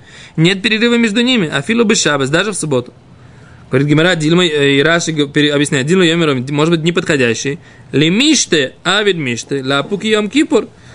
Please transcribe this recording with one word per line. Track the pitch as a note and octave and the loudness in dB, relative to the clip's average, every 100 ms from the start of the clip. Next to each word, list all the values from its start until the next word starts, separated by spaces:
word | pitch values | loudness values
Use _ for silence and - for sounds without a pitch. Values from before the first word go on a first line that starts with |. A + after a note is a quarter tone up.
| - - - - | -20 -20 -10 0
нет | E3+ F#3+ | 0 2
перерыва | A3 A3 A#3+ A#3 | -2 0 2 2
между | A#3 G#3+ | 0 0
ними, | A#3+ B3 D#3 | 0 0 0
а | D3 | -4
филу | F3 A3+ | -2 0
бы | G#3+ | 2
шабас, | A3+ D3+ C#3+ C3+ | 2 0 -2 0
даже | E3 G#3 | 0 -2
в | F#3+ | -6
субботу. | D#3 B2+ - - - - - - - - - | -4 -4 -4 -16 -20 -20 -20 -20 -20 -20 -4
Говорит | C3 D3 | -2 2
Гемара, | D3 F3 | 2 2
Дильма, | E3+ D3+ E3+ F3 | 0 0 2 2
э, | D3+ C#3 C#3 | 2 2 4
и | |
Раши | D3 E3+ E3 | 2 0 -2
г-, | D#3 C#3+ | -2 -2
пере-, | D3 D3 | 0 0
объясняет, | C#3+ C#3+ C#3+ D3+ | 0 0 -2 0
Дильма | F#3+ | 2
йом | E3 E3+ | 2 2
йом, | D#3 C3 C3 | 0 -2 -2
может | D3 D#3+ | -2 0
быть, | E3 | 0
неподходящий. | E3 F3+ F3 C#3+ A#2+ A2+ C#3 D3+ - - - | 0 -2 -2 0 0 0 -6 -8 -14 -20 -4
Лемиште, | C3 D#3 G3+ D4+ C#4+ - D#3 B2+ - | 0 2 2 2 0 0 -2 -2 -4
авид | F3 G3+ G#3 F3 | 0 0 0 -2
миште, | C3 A#2 - C#3 | -4 -6 -6 -6
лапуки | C3 C#3 C#3+ G3 A3 | -2 -2 -2 -6 -2
йом | G#3+ G#3 | -2 0
кипур. | C#4 D#4 B3 - - - | -2 0 0 -2 -14 -20